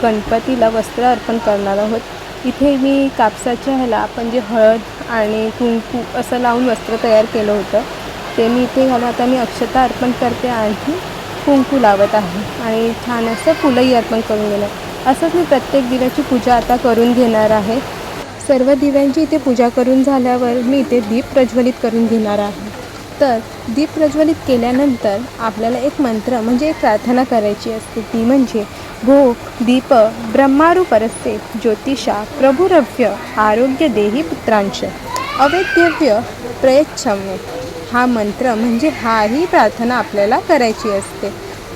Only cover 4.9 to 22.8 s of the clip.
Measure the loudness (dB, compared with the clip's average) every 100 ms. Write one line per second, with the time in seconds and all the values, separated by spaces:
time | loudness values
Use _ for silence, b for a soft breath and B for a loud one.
4.9 | -12 -6 -2 0 -2 -2 -2 0 -2 -2
5.9 | -6 -6 -6 -4 -2 0 2 0 -2 -4
6.9 | -2 4 4 4 0 0 0 0 -2 -2
7.9 | -10 -12 -12 -6 -2 2 2 0 2 2
8.9 | 2 0 0 0 0 -2 -4 -2 2 0
9.9 | 0 -2 0 -2 -2 -4 -2 -2 -2 -4
10.9 | -6 -6 -10 -12 -4 2 2 4 4 4
11.9 | 4 4 2 -2 -6 -8 -6 -4 -2 -2
12.9 | -4 -6 -4 -2 -2 0 2 2 4 4
13.9 | 2 2 -2 -2 -2 0 -2 -4 -6 -12
14.9 | -4 0 0 2 0 2 0 2 0 2
15.9 | 0 0 -2 0 0 2 2 2 0 2
16.9 | 4 4 4 4 4 4 2 0 -2 -4
17.9 | -10 -12 -12 -12 -8 0 2 4 4 4
18.9 | 2 2 2 0 0 0 2 2 2 2
19.9 | 4 4 2 2 0 0 0 0 0 2
20.9 | 0 0 -2 0 2 2 2 0 0 -2
21.9 | 0 2 2 0 -2 -2 -6 -12 -12